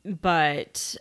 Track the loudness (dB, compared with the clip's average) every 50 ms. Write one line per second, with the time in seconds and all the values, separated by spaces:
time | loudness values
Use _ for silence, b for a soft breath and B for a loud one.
0 | -10 -10 -8 -2 0 2 4 4 4 2 2 -2 -6 -6 -8 -8 -8 -8 -8 -12